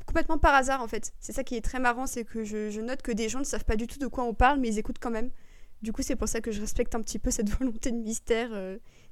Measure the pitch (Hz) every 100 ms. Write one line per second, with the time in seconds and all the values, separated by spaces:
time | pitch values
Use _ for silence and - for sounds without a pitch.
0 | - 330 320 311 320 277 254 269 226 220
1 | - - - 220 247 233 - 254 247 240
2 | 269 240 220 226 214 214 214 208 226 254
3 | - 214 220 254 277 214 - 220 233 -
4 | 262 - 240 214 254 285 240 214 - 240
5 | 247 220 254 - - - - - 220 220
6 | 269 269 208 226 226 208 214 - 240 233
7 | 202 214 254 247 208 - 262 226 269 233
8 | 220 226 - 226 240 208 190 190 - -
9 | -